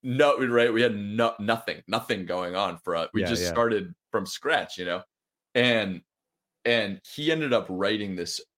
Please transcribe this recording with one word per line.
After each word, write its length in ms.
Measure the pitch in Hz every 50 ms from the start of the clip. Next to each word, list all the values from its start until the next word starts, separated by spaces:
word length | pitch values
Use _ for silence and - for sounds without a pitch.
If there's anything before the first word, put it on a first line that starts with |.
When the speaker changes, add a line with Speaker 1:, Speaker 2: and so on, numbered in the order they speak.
| -
Speaker 1:
no, 360 | 131 123 131 147 143 139 -
right? 340 | 131 123 120 120 117 120 110
We 100 | 113 120
had 140 | 120 110
no-, 380 | 104 101 101 104 113 117 113 - -
nothing, 420 | 104 104 113 113 - - 80 - - -
nothing 380 | 98 117 123 - 117 101 90
going 300 | 85 90 90 90 87 90
on 220 | 92 101 92 85 82 _
for 120 | - 85
us. 120 | 82 82 - -
We 80 | 107 95
Speaker 2:
Yeah, 20 |
Speaker 1:
just 200 | 90 120 92 87
Speaker 2:
yeah. 40 | 87
Speaker 1:
started 460 | 85 120 117 117 113 104 95 87 85 _ _ _ -
from 140 | 110 95
scratch, 520 | 95 - - - 147 165 123 87 - - -
you 60 | 90
know? 160 | 87 87 92 - _ _ _ _ _ _ _ _ _ _
And, 480 | 123 120 123 120 113 104 95 92 - _ _ _ _ _ _ _ _ _ _ _ _ _
and 360 | 120 120 117 107 101 98 92 _ - -
he 180 | - 151 156 160
ended 200 | 160 156 139 120
up 120 | 110 95 -
writing 460 | 92 90 98 98 110 107 104 101 95
this 240 | 90 85 85 - - - _ _